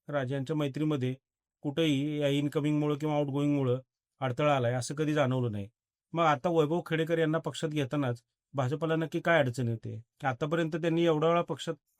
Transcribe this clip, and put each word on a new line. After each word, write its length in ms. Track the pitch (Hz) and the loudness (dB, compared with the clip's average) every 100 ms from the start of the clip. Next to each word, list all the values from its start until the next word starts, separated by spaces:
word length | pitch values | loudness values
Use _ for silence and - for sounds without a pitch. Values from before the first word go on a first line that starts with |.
| - | -6
राज 240 | 147 127 | -4 -2
यांच्या 240 | 139 135 156 | -4 -2 -2
मैत्रीमध्ये 580 | 143 135 156 151 127 127 _ _ _ _ | -2 -2 -2 0 -2 -6 _ _ _ _
कुठेही 580 | 147 139 160 139 147 147 | -4 0 2 2 0 0
या 80 | 143 | 0
इनकमिंगमुळं 720 | 143 147 156 147 147 151 147 | 2 0 0 0 2 0 0
किंवा 180 | 151 147 | 0 0
आउटगोईंगमुळं 640 | 143 139 143 143 131 127 - _ _ _ | 0 0 2 2 2 0 -4 _ _ _
अडथळा 360 | 131 123 151 139 | -4 0 2 2
आलाय 160 | 117 | 2
असं 220 | 117 117 | -2 -4
कधी 200 | 147 151 | -4 0
जाणवलं 380 | 151 131 127 120 | 2 2 0 -2
नाही. 160 | 104 98 _ _ _ _ | -4 -8 _ _ _ _
मग 120 | 160 | 0
आता 240 | 160 139 180 | 2 2 2
वैभव 320 | 165 147 170 - | 2 2 0 -2
खेडेकर 320 | 160 160 165 | -2 0 2
यांना 200 | 156 160 | 2 0
पक्षात 300 | 156 - 160 | -4 -6 -4
घेतानाच 540 | 151 131 147 131 120 _ _ _ | -2 -2 -2 -2 -4 _ _ _
भाजपला 420 | 139 123 147 160 160 | -4 -2 -2 0 0
नक्की 240 | 160 170 | -2 -2
काय 180 | 170 165 | 2 4
अडचण 300 | 127 120 117 | 2 0 -2
येते? 320 | 117 113 110 - _ | -4 -8 -12 -16 _
आतापर्यंत 520 | 143 123 156 165 160 160 | -4 -2 0 0 0 -2
त्यांनी 280 | 165 165 | 0 2
एवढा 240 | 170 151 160 | 2 4 4
वेळा 140 | 170 | 2
पक्षात, 320 | 170 151 - 156 _ _ | 0 -6 -8 -10 _ _